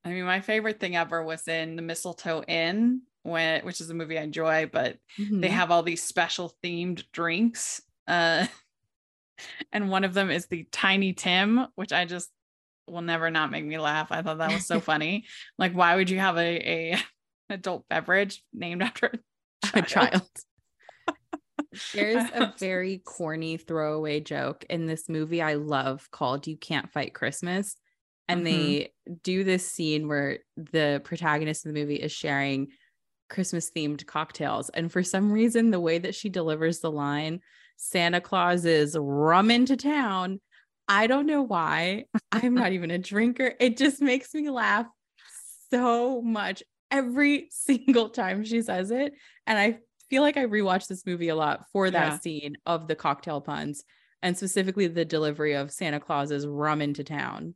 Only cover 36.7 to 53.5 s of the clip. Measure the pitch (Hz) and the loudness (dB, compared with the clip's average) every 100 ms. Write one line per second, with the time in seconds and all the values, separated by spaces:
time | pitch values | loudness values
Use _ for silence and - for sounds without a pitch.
36.7 | 165 160 151 143 147 156 170 _ _ _ | 0 -4 -2 -2 -2 -4 -6 _ _ _
37.7 | _ - 185 170 175 175 190 175 180 170 | _ -4 0 2 0 0 2 4 2 4
38.7 | 156 147 156 143 143 156 175 214 240 254 | 4 4 0 -2 2 6 6 6 6 4
39.7 | 262 277 294 233 190 185 190 _ _ _ | 2 2 0 0 -2 -4 -6 _ _ _
40.7 | _ - 202 226 269 294 294 247 185 156 | _ 2 4 4 4 2 0 2 0 0
41.7 | 156 175 202 - 220 _ 220 247 247 202 | 0 0 -2 -4 -6 _ 0 2 2 2
42.7 | 190 165 175 180 202 233 247 254 233 247 | 0 -2 -4 -2 2 2 2 -2 2 2
43.7 | 233 277 269 285 262 - 311 294 247 208 | 4 2 4 2 2 -2 -6 -4 0 2
44.7 | 208 233 _ _ _ - - - - _ | 0 -2 _ _ _ -20 -20 -20 -20 _
45.7 | 247 247 233 240 254 233 214 190 190 - | 2 4 4 2 0 -2 -2 -2 -6 -12
46.7 | _ _ 269 247 254 285 285 - - - | _ _ 0 0 2 4 2 -2 -6 2
47.7 | 247 262 240 220 233 185 196 214 233 226 | 4 6 4 4 -2 -2 -2 0 0 0
48.7 | 185 190 247 285 285 - _ - 214 208 | -2 -2 -2 -2 -6 -20 _ 0 4 4
49.7 | 226 _ _ _ 269 294 294 247 208 196 | 2 _ _ _ 4 4 4 2 2 2
50.7 | 185 - 185 - 175 170 156 151 143 - | 2 0 -8 -4 -2 0 2 0 0 -2
51.7 | 196 190 175 160 151 175 151 147 147 - | 0 2 4 2 0 -6 -6 -8 -8 -4
52.7 | 170 160 156 156 143 - 147 143 | -4 -2 -2 0 -2 -4 -6 -4